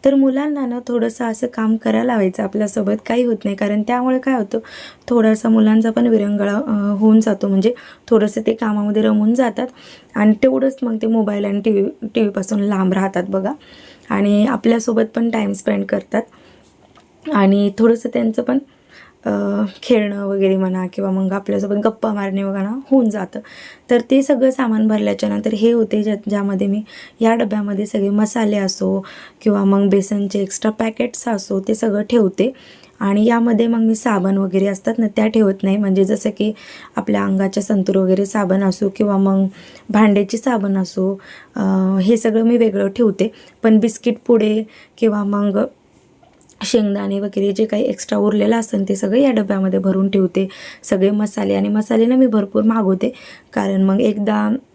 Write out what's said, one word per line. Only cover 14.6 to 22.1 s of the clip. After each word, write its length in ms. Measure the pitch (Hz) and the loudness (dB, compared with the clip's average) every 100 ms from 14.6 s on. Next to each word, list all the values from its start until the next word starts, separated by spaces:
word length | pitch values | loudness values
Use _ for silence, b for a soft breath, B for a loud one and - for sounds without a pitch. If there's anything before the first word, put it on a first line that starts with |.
| 226 233 226 220 220 233 | 0 0 0 -2 -2 -2
पण 140 | 233 | -2
टाइम 240 | 220 202 | -2 -4
स्पेंड 320 | 196 - 202 196 | -4 -4 -4 -2
करतात. 360 | 202 190 214 - b b b b _ _ _ _ _ 311 | -4 -2 -6 -6 b b b b _ _ _ _ _ -2
आणि 380 | 294 196 202 202 196 | 2 4 4 0 2
थोडंसं 320 | 226 226 233 | 2 2 -2
त्यांचं 280 | 240 226 220 | -2 -2 -2
पण, 180 | 240 269 277 B B B B _ 214 | -2 -2 -4 B B B B _ -4
अ, 60 | 202 202 202 208 - | -2 -2 -2 -4 -6
खेळणं 420 | - 233 208 202 202 | 0 2 2 -4 -4
वगैरे 320 | 196 190 190 | 0 2 2
म्हणा 300 | 190 185 185 | 0 -2 -4
किंवा 180 | 190 196 | -4 -2
मग 220 | 190 190 | -2 -2
आपल्यासोबत 420 | 196 196 202 196 202 | -4 -4 -4 -2 -2
गप्पा 380 | 220 220 226 | -2 -2 -4